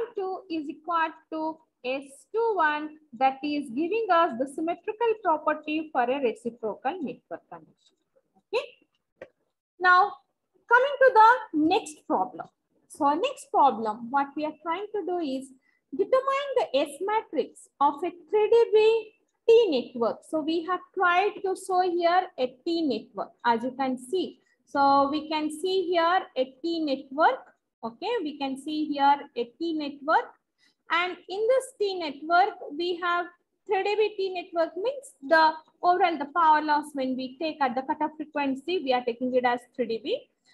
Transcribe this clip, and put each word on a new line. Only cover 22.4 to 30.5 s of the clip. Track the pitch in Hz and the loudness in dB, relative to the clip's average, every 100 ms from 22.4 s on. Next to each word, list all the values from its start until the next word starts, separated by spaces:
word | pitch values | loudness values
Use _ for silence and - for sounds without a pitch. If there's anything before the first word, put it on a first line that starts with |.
| 254 - | -6 -4
T | 339 339 | -4 -2
network, | 302 220 - 196 - _ 240 | -2 -2 -6 -10 -10 _ -2
as | 233 | 0
you | 247 | -2
can | 262 262 254 | -4 -4 -4
see. | - 370 277 - _ _ _ | -4 -4 -4 -10 _ _ _
So | - 277 277 277 | 0 4 4 2
we | 302 302 | -2 -4
can | 311 311 | -4 -4
see | - 370 381 339 | -4 -2 -2 0
here | 349 330 370 - - | 0 2 0 -2 -6
a | 262 - | -6 -6
T | 330 339 | -6 -4
network. | 302 269 - 269 359 523 - _ _ _ | -2 -4 -6 0 2 0 -8 _ _ _
Okay, | 226 233 381 480 | -14 -10 -6 -4
we | 302 - | -6 -6
can | 277 269 | -8 -8
see | 311 302 | -8 -6
here | 294 285 277 285 - | -4 0 2 2 -2
a | 240 233 _ | -8 -8 _
T | 339 | -6
network. | 311 285 - 277 370 494 - _ | -4 -6 -8 0 0 0 -12 _